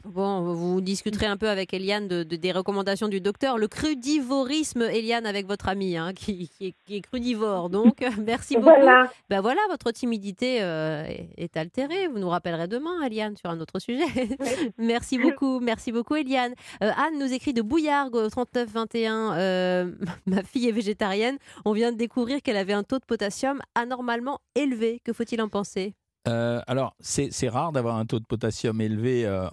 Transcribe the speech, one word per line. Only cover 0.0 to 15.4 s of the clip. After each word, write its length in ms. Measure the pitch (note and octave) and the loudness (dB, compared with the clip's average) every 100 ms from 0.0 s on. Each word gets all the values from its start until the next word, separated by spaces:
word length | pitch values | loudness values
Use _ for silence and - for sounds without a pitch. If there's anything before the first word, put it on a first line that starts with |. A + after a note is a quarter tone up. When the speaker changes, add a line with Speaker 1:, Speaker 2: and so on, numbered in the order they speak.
| - | -4
Speaker 1:
Bon, 480 | F3+ G3 G3 F3 | -4 -2 0 -2
vous 260 | E3+ F3 F#3 | -2 0 0
discuterez 440 | F#3 G3 G#3+ G#3 G#3+ | 0 -2 -4 -2 -2
un 100 | G3+ | 0
peu 120 | A3 | 0
avec 240 | G3+ F#3 | -2 -2
Eliane 320 | F#3 F#3+ G#3 G3+ | -4 -2 -2 -2
de, 160 | F3+ | -4
de, 140 | E3 E3+ | -2 -4
des 160 | F3+ | -2
recommandations 560 | F3+ F#3 G3 F#3+ G3 G#3+ | 0 0 -2 0 0 0
du 120 | G3 | 0
docteur. 380 | F#3+ G#3 C4+ A#3 | -2 0 0 2
Le 100 | G#3+ | 0
crudivorisme, 1160 | - D4+ D4 A#3+ D4+ B3 C#4 B3+ D4+ D4+ B3 | 0 -2 -2 0 0 2 0 0 0 -2 0
Eliane, 420 | A3+ G#3 A3 A#3 A3+ | 0 0 0 0 -2
avec 220 | G3+ F#3+ | -4 -4
votre 200 | G3+ - | -4 -2
amie, 300 | G3 F#3+ E3+ | -2 -2 -2
hein, 160 | E3 | -4
qui, 360 | F#3+ - F#3+ F3 | -6 -6 -6 -8
qui 180 | - F#3+ | -10 -10
est, 80 | - - | -10 -10
qui 100 | G3+ | -10
est 40 | |
crudivore. 680 | - B3+ A#3+ A3+ A3 F#3+ F3 | -6 -4 -2 0 0 0 0
Donc, 360 | F#3+ A3+ - B3 | 6 6 6 2
<laughs> 140 | G#3 G#3+ | -2 -2
merci 300 | A#3+ - B3 | -4 0 6
beaucoup. 100 | A#3+ | 10
Speaker 2:
Voilà. 420 | D4 C4+ B3+ B3+ - - | 12 12 10 6 -2 -2
Speaker 1:
Ben 120 | G3 | 0
voilà, 180 | G3+ D4+ G#4 | 2 2 0
votre 220 | D#4 A#3+ | -2 -4
timidité, 680 | A3+ B3 A3+ G3 F#3 B3 B3+ | -4 -4 -4 -6 -4 -2 0
euh, 420 | F#3 D#3+ D#3 D3+ D#3 | -2 -2 -2 -4 -6
est, 220 | - E3+ - | -10 -12 -10
est 200 | E3+ D#3+ | -8 -6
altérée. 500 | D#3+ - C#4 F4+ F#4 | -6 -4 -4 -2 -2
Vous 120 | A3+ | -2
nous 100 | F#3 | -2
rappellerez 380 | E3+ F3 E3 E3+ | -2 -2 -4 -4
demain, 340 | A#3 D#4 F4+ C#4 | -4 -4 -4 -4
Eliane, 300 | G#3+ G#3+ G#3 | -2 -4 -6
sur 120 | F3+ | -8
un 100 | E3 | -8
autre 200 | D#3+ G3 | -6 -8
sujet. 240 | - B3 E4 | -4 -2 -2
<laughs> 100 | A#3 A#3+ C4+ C4+ | -2 -4 -2 -2
Speaker 2:
Oui. 260 | C4+ C#4 - | -2 -2 -2
Speaker 1:
Merci 400 | A3+ A#3 - B3+ | 0 0 -2 0
beaucoup, 420 | C4+ C#4 | 2 2